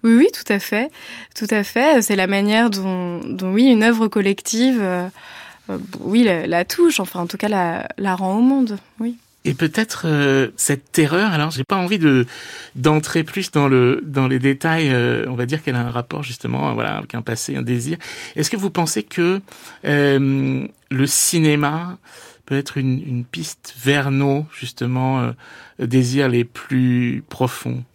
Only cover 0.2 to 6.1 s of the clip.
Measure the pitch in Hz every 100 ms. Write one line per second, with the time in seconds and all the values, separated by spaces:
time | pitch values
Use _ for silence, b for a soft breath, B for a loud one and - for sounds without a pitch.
0.2 | 359 - - 202 - 214 277 B B B
1.2 | B - 214 214 202 233 285 277 208 202
2.2 | 185 196 202 214 233 196 190 185 180 175
3.2 | - 185 185 196 262 226 226 226 220 214
4.2 | 196 196 - 220 254 247 196 180 180 B
5.2 | B B B B - 190 - 185 -